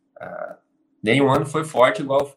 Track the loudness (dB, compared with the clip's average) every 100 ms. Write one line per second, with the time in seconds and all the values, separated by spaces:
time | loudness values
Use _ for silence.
0 | _ -18 -14 -12 -14 -16 _ _ _ _
1 | 0 2 4 2 0 -4 -2 2 2 2
2 | -2 -2 -2